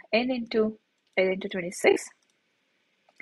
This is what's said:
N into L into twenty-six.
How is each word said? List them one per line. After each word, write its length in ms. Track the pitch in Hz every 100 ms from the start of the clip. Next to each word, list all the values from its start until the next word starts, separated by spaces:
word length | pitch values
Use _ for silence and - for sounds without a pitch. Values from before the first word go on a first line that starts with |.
| -
N 200 | 220 254
into 480 | 254 226 226 214 220 _ _ _ -
L 120 | 190
into 200 | 190 202
twenty-six. 600 | 190 175 - - 392 - _ _ _ _ _ _ _ _ _ _ _